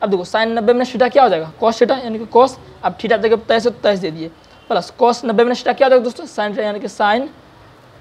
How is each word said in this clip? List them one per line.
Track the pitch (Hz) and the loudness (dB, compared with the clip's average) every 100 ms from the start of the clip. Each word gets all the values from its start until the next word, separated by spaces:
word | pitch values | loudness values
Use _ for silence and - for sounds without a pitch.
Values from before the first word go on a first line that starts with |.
अब | 220 | -2
देखो | 190 | -2
sin | 175 220 226 | -2 -2 -2
नब्बे | 226 220 | 0 0
minus | 240 254 | 0 0
theta | 214 247 | 0 2
क्या | 277 | 4
हो | 247 | 4
जाएगा, | 170 156 - | 2 -4 -2
cos | 214 226 | -2 2
theta, | 226 262 | 0 0
यानी | 240 220 | -4 -8
कि | 226 | 0
cos, | 233 262 - - - | 2 2 0 -20 -8
अब | - - | -6 -4
theta | 220 220 | -2 0
जगह | 214 220 | 2 0
तेईस | - 226 233 | 0 0 0
है | |
तो | - | -2
तेईस | 208 196 | 0 0
दे | 175 | -4
दिए, | 160 160 - _ - - | -8 -12 -14 _ -20 -6
प्लस | 202 - - | -4 -4 0
cos | 240 233 | 2 2
नब्बे | 247 214 | 0 2
minus | 240 247 | 2 0
theta | - - | -4 0
क्या | 269 | 4
हो | |
जाएगा | 254 | 4
दोस्तों, | 233 - - | 2 -6 -12
sin | - 208 | -8 -6
theta | 202 | -4
यानी | 214 208 | -6 -6
कि | 196 | -10
sin | - 208 226 285 - - _ - - _ - | -2 0 0 -4 -12 -20 _ -20 -20 _ -10